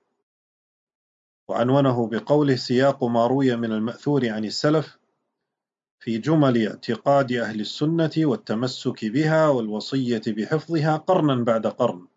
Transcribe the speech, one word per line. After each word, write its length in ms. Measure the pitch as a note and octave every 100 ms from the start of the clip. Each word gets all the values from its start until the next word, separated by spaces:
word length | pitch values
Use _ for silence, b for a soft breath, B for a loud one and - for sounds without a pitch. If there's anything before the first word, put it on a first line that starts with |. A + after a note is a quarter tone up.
| _ _ _ _ _ _ _ _ _ _ _ _ _ _ -
وعنونه 600 | G2+ B2 C#3 C3+ B2 A2
بقوله: 480 | A2 - D3 C#3+ B2
"سياق 480 | - B2+ C#3 C3+
ما 220 | A#2+ A#2 A#2+
روي 300 | C3+ C3 A#2
من 160 | A#2
المأثور 560 | A2 A2+ - D3 C#3+ A#2
عن 160 | G#2+
السلف 540 | G#2 - D3+ D#3 C#3 - _ _ _ _ _ _ _ _ _ _
في 180 | B2 A2+
جمل 480 | B2 D#3 C3+ A#2 G#2
اعتقاد 680 | - - A2+ C#3 C#3 C3
أهل 280 | B2 G#2+ A2
السنة 500 | G2+ - D3+ E3 D#3+ D#3
والتمسك 880 | D#3 G#2+ - A2 B2+ - B2+ -
بها 440 | A2 C3 D#3 D#3+ D#3
والوصية 760 | B2+ A2 G#2+ - C3+ A#2+ A2+ A#2
بحفظها 680 | G#2+ G#2 D#3 D#3+ E3 D#3 D#3
قرنا 480 | - F#3 D3+ B2+
بعد 220 | A#2 A2+ G#2+
قرن". 420 | - A#2 F2+ F2